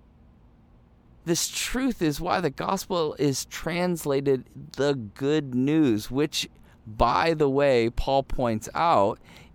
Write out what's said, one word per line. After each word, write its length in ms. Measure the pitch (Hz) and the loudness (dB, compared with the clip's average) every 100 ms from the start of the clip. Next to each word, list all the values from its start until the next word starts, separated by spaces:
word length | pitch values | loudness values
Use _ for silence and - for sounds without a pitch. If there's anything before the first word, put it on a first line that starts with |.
| - _ - - - _ _ - _ _ _ - | -20 _ -20 -20 -20 _ _ -20 _ _ _ -10
This 260 | 160 165 - | -4 -2 -2
truth 520 | - - 247 269 214 | -6 -4 -2 -2 0
is 180 | 156 143 | -2 -2
why 220 | 170 214 | -2 0
the 80 | 165 | -2
gospel 680 | 135 175 190 - 180 151 - | -4 -4 -4 -2 -2 -2 0
is 260 | 147 131 - | 0 -2 -6
translated 1040 | - 165 175 180 170 147 135 139 135 - - 143 - | -10 -6 -2 -2 -2 -2 0 2 0 -2 -18 -10 -2
the 200 | 143 139 | 0 0
good 580 | 104 - 135 156 139 | -6 -4 0 0 0
news, 560 | 123 135 156 143 107 104 | 0 2 4 4 2 0
which, 400 | 127 151 - - - - - 113 | -2 -2 -4 -8 -12 -20 -20 -8
by 480 | 110 120 175 165 156 | 0 2 4 2 2
the 120 | 143 | 2
way, 440 | 135 143 123 113 | 4 4 4 2
Paul 320 | - - 135 | 0 0 0
points 440 | 131 - 120 110 - | 0 -2 0 -2 -4
out, 460 | - 170 123 98 - - - - | -2 2 4 2 0 -12 -20 -12